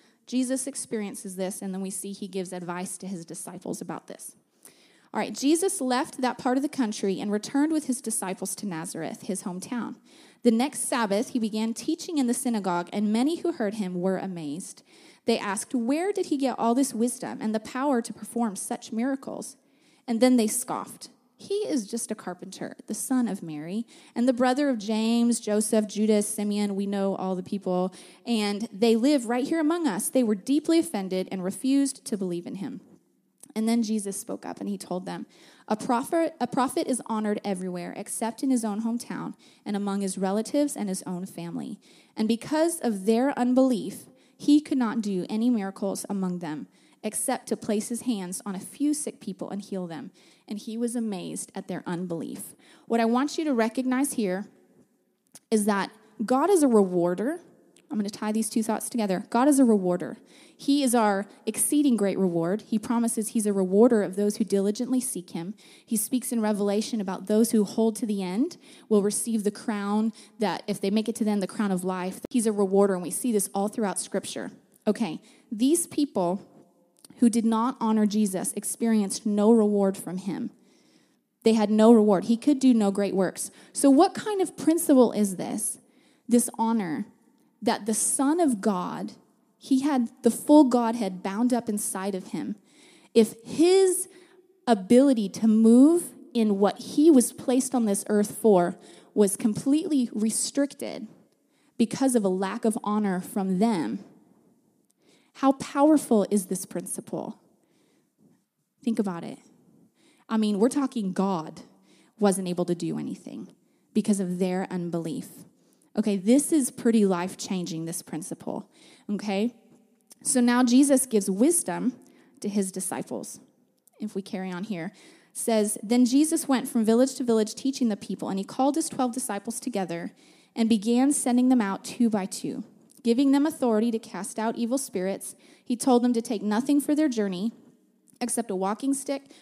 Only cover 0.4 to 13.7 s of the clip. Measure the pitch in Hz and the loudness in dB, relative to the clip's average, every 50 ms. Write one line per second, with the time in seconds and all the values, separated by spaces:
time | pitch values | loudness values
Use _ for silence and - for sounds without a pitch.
0.4 | 262 247 262 254 - 277 269 - - - 233 220 208 196 - - - 196 185 185 | 0 0 -2 -4 -4 -8 -8 -10 -8 -6 -6 -6 -6 -8 -10 -12 -12 -12 -8 -6
1.4 | 190 185 196 - 202 196 185 190 196 190 196 - - 202 196 190 208 185 185 190 | -6 -6 -6 -8 -8 -8 -6 -6 -8 -8 -8 -10 -10 -10 -10 -10 -12 -8 -8 -8
2.4 | 180 180 185 180 180 175 175 180 185 185 - - 190 185 196 170 170 - 175 - | -8 -8 -10 -10 -8 -8 -8 -8 -8 -10 -10 -12 -10 -10 -10 -10 -12 -12 -14 -14
3.4 | - 180 185 190 - 185 185 - 180 170 160 - - - - - - - - _ | -14 -14 -16 -12 -8 -8 -8 -8 -8 -10 -10 -12 -12 -16 -18 -16 -18 -20 -20 _
4.4 | _ _ _ _ _ - _ _ _ _ _ _ _ _ - 220 190 - 214 - | _ _ _ _ _ -20 _ _ _ _ _ _ _ _ -6 -6 -6 -4 -6 -2
5.4 | 262 277 320 330 381 370 - - 269 254 247 247 302 - - - 254 240 - - | 2 2 2 2 2 -2 -2 -2 -2 -2 0 -2 -2 -4 -4 -4 -2 -2 -2 -2
6.4 | - 262 254 277 269 302 - - 247 208 214 - - 196 190 - - 208 202 208 | -2 0 0 0 -2 -2 -2 -2 -2 -2 -2 -2 -2 -2 -2 -2 -2 -4 -4 -4
7.4 | 208 - - 277 294 320 320 311 294 - 247 - - 220 220 - 202 185 196 - | -4 -2 0 0 2 2 0 -2 -2 -2 -6 -4 -4 -6 -6 -6 -6 -6 -6 -6
8.4 | 196 190 - - - 202 170 160 165 196 - 165 160 - - - - - 190 190 | -8 -8 -8 -8 -8 -6 -6 -6 -8 -8 -8 -8 -8 -8 -8 -10 -8 -8 -8 -6
9.4 | - - 180 185 - - 254 240 - - - - _ _ - - - - _ _ | -6 -8 -8 -8 -10 -8 -6 -6 -6 -8 -10 -14 _ _ -20 -20 -20 -20 _ _
10.4 | - 240 226 226 254 302 - - - - 302 247 226 196 196 208 269 - - 247 | 2 4 4 4 0 -2 -4 -8 -6 -2 0 0 0 0 0 -2 -2 -2 -4 -4
11.4 | 220 208 208 220 220 226 226 - - - 330 339 - - 339 294 262 233 247 - | -4 -2 -2 -2 -4 -4 -4 -6 -4 -4 -6 -6 -6 -4 -2 0 0 0 0 -2
12.4 | - 254 233 208 190 190 175 175 180 - - 208 214 208 214 226 254 302 339 330 | -2 -2 -2 -2 -2 0 -2 -2 -4 -4 -4 -2 0 0 2 2 0 0 -2 -2
13.4 | - 349 330 - 226 196 | -4 -6 -4 -2 -4 -4